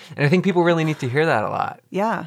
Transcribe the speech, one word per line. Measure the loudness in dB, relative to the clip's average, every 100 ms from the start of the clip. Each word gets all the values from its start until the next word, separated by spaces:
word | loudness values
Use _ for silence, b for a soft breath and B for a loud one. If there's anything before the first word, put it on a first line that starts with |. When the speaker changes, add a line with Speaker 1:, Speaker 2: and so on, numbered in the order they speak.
| B -2
Speaker 1:
And | 2
I |
think | 2
people | 2 2
really | 2 2
need | 0 -2
to | -2
hear | 0 2
that | 0
a | -2
lot. | -4 -6 -8 _
Speaker 2:
Yeah. | -4 -2 -4